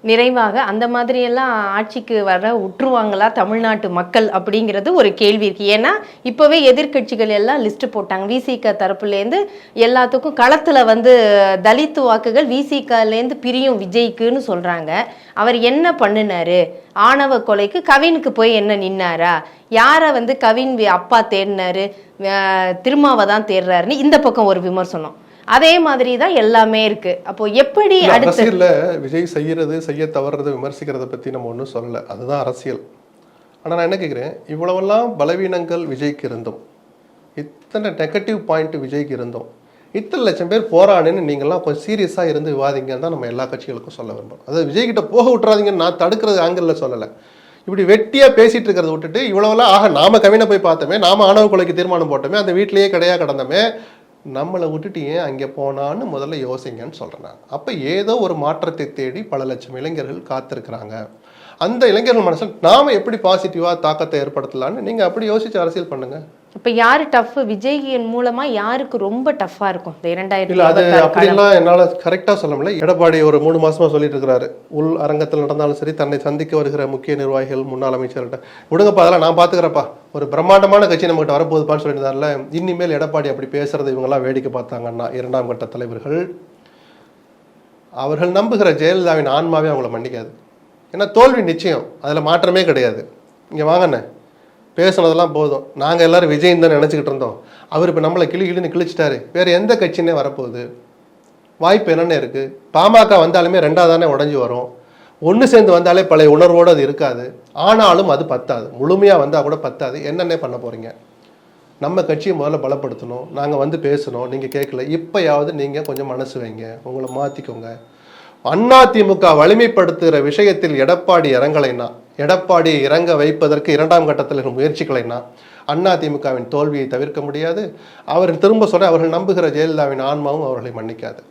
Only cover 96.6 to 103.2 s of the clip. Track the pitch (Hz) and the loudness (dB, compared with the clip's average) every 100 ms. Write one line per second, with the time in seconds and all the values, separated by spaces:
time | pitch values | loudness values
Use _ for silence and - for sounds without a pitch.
96.6 | 165 147 151 151 139 135 120 110 - - | 4 4 2 0 -4 -4 -6 -8 -18 -20
97.6 | _ 156 180 160 156 180 156 175 185 180 | _ -2 0 0 -2 0 -2 -2 -4 -4
98.6 | 170 180 170 - 151 143 - 175 180 175 | -4 -4 -4 -2 -2 -2 -6 -2 2 2
99.6 | 214 233 180 - 165 156 139 135 120 120 | 2 0 0 0 -2 0 -2 -6 -10 -10
100.6 | 120 - _ _ _ _ _ _ _ _ | -14 -18 _ _ _ _ _ _ _ _
101.6 | 165 208 180 160 170 151 123 127 135 - | 2 2 2 0 2 -2 -2 -6 -8 -12
102.6 | _ 156 196 226 214 196 | _ 2 6 6 8 6